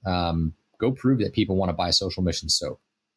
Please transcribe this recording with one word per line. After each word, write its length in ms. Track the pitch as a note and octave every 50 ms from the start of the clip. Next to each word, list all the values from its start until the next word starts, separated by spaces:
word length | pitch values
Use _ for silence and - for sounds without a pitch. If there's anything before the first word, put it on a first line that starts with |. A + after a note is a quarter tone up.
| -
um, 500 | F#2+ F2+ F2+ F2 E2+ E2 E2 E2 D#2+ - _ _ _ _ -
go 120 | G#2+ B2
prove 300 | C3 - - B2+ C3+ A#2+
that 120 | G#2 -
people 220 | - - G#2 F#2 F#2+
wanna 200 | F#2 F#2+ F2+ E2
buy 160 | D#2+ F2+ F2
Social 340 | E2 - G2 F#2 - - F#2
Mission 240 | F2 D#2+ - - D#2
soap." 320 | - - D2+ C#2+ C#2 - _ _ _ _ _ _ _